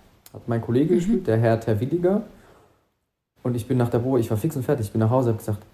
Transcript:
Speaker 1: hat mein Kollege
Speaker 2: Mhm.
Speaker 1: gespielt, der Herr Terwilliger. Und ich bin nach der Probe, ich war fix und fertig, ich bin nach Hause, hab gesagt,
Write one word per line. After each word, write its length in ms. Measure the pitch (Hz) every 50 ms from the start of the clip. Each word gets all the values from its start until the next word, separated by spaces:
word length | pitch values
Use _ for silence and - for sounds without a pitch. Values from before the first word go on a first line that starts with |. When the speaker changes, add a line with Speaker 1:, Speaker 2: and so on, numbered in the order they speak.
| - _ _ _ _ -
Speaker 1:
hat 100 | - 107 -
mein 140 | 117 117 113
Kollege 320 | - - 117 127 151 175 -
Speaker 2:
Mhm. 40 | 180
Speaker 1:
gespielt, 280 | 170 202 233 - -
der 120 | - 110 113
Herr 200 | 120 113 113 110
Terwilliger. 640 | - - 110 104 123 - 165 175 170 180 196 214 220 - - - - - - - _ _ _ _ _ _ _ _ _ _ _ _ _ _ _ _
Und 120 | - 127 120
ich 120 | 117 104
bin 120 | - 135 123
nach 100 | 123 123
der 120 | - 120
Probe, 200 | 120 131 135 120
ich 80 | 110 -
war 60 | 113
fix 200 | 107 - 160 -
und 60 | 135 117
fertig, 220 | - 147 131 104
ich 60 | -
bin 60 | - 113
nach 100 | 107 107
Hause, 200 | 127 135 127 117
hab 80 | 110 104
gesagt, 240 | - 110 104 101 - -